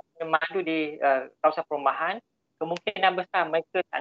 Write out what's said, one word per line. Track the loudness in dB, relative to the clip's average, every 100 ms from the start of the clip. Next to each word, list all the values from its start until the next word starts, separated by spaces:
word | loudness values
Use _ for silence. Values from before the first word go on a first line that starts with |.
| -4 -8
memandu | -2 -2 0 -4
di, | -2 -2 -2 0
uh, | 2 2 -2 _
kawasan | 0 0 -6
perumahan, | -2 0 0 -4 -4 _ _ _ -8
kemungkinan | -6 -4 -4 2 4 4
besar | -2 0 2
mereka | 0 0 -2
tak | -2 0